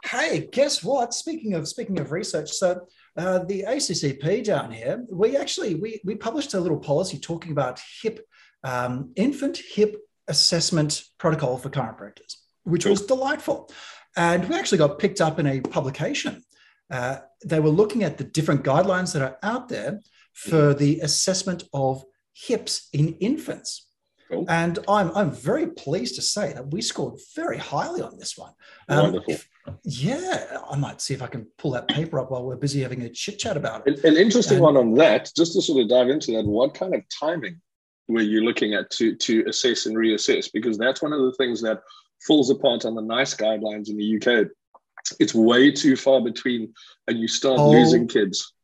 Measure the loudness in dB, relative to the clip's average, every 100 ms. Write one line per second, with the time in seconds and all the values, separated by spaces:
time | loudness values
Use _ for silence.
0 | -8 -4 -2 -2 -4 0 0 0 -2 -2
1 | -2 -6 -8 -8 -4 -4 -6 -10 -6 -4
2 | -4 -6 -6 -6 -6 -2 -2 -2 -10 _
3 | _ -6 -2 -2 -2 -6 -4 -4 -4 -2
4 | -4 -4 -2 -2 0 -2 -4 -8 -8 -8
5 | -8 -2 0 0 -4 -4 -4 -4 -6 -8
6 | -8 -6 -6 -6 -4 -4 -2 -4 0 -2
7 | -2 -8 -10 -10 -4 -2 -2 -6 -18 -8
8 | -8 -8 -18 _ _ _ -6 -4 -4 -6
9 | -8 -2 -2 0 -6 -6 -8 0 0 0
10 | -18 _ -4 0 2 2 0 0 0 -4
11 | -10 _ 0 0 -2 -4 -6 -6 -6 -8
12 | -18 -18 -20 -20 _ _ -4 0 2 0
13 | 0 -2 0 -4 -4 -6 -8 -20 -20 -20
14 | _ -2 2 2 0 -4 0 2 2 2
15 | -2 0 0 2 0 -2 -4 -4 -4 -4
16 | -4 -4 -6 -10 _ _ _ _ _ -6
17 | -6 -8 -14 _ -2 2 4 4 2 0
18 | -2 -4 -4 -2 0 0 2 2 2 0
19 | -2 -2 -4 -4 -6 -6 -6 -8 -6 -10
20 | _ _ _ -16 0 4 4 4 2 2
21 | -2 0 0 -2 -4 -6 -6 -2 -2 -2
22 | -10 _ _ -18 -4 -4 -4 -8 -6 0
23 | 0 0 -2 -2 -6 -10 -10 -14 _ _
24 | _ _ _ -6 -2 0 0 -2 0 2
25 | 2 0 -2 -2 -2 -2 -2 -6 -6 -4
26 | -4 -4 -4 -2 -4 -8 -8 -6 -6 -4
27 | -8 -8 -14 -8 -6 -6 -6 -4 -4 -6
28 | -10 -12 -14 -14 -18 _ -20 -20 0 4
29 | 4 2 -4 -6 -8 _ -20 -14 -10 -4
30 | -4 -4 -4 -6 -6 -12 -8 -6 -6 -6
31 | -8 -8 -8 -12 -14 _ -4 -4 -4 -4
32 | -2 -4 -4 -6 -8 -4 -2 -2 -4 -6
33 | -10 -8 -10 -6 -6 -4 -4 -2 -2 4
34 | 6 8 6 6 4 6 8 8 6 6
35 | 6 6 0 0 2 2 2 2 4 4
36 | 4 0 -2 -2 0 2 0 0 -4 -4
37 | -6 -6 -4 -4 -8 -14 _ _ _ _
38 | -2 0 2 2 2 0 0 -2 -4 0
39 | 0 0 0 2 2 0 0 0 -2 0
40 | 0 2 2 0 0 -4 -2 0 0 -2
41 | -4 0 0 0 -2 -2 -2 -4 -8 -20
42 | _ _ 2 4 4 2 2 0 -4 -6
43 | -4 -2 -2 -2 -2 0 -4 -6 -8 -4
44 | -2 0 2 4 2 -4 _ _ _ -14
45 | -14 -2 0 4 6 8 6 6 2 4
46 | 4 4 2 -2 -2 -2 -4 -12 -20 _
47 | -6 -2 -2 0 2 6 10 10 10 6
48 | 4 2 2 -2 -8 _